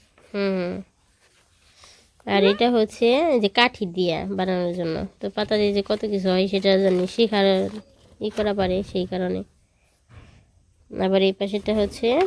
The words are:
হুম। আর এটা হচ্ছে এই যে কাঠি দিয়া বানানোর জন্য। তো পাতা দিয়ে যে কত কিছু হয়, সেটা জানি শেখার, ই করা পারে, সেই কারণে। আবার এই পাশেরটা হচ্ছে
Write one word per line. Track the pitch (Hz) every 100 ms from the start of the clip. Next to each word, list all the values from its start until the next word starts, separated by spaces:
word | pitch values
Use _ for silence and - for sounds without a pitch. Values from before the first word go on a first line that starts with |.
| _ _ _
হুম। | 202 196 190 180 185 - _ _ _ _ _ _ _ _ _ - - _ _ -
আর | 202
এটা | 196 202 233
হচ্ছে | 240 220 - 233 262
এই | 330 254
যে | 208
কাঠি | - 247 - 185
দিয়া | 175 175 156 185
বানানোর | 190 185 180 175 180
জন্য। | 165 160 190 -
তো | 202
পাতা | 214 208 214
দিয়ে | 208
যে | 202 196
কত | 214
কিছু | 214 202 185
হয়, | 185 190
সেটা | 196 196 190
জানি | 196 180 180
শেখার, | - 226 208 196 190 196 214 - _ _ -
ই | 214
করা | 214 208
পারে, | 202 185 185
সেই | 202 190 185
কারণে। | 185 180 185 196 _ _ _ _ _ _ - - - _ _ _ _ _ - 190
আবার | 190
এই | 196
পাশেরটা | 190 202 202 214 220
হচ্ছে | 202 - 233 277